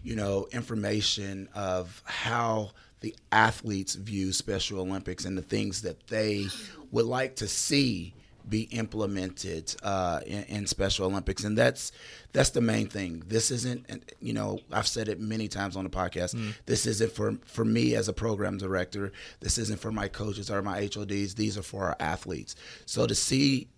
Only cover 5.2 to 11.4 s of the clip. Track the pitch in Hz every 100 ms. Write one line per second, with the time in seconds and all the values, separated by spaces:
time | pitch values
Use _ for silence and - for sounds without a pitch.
5.2 | 95 95 87 107 101 98 107 85 - 110
6.2 | 107 104 98 - - - - 113 117 123
7.2 | 131 - 107 - - 143 135 98 87 -
8.2 | - - - 107 110 117 110 110 101 98
9.2 | 92 92 95 82 80 - - 98 90 80
10.2 | - 101 - 107 101 - 98 - 92 98
11.2 | 90 98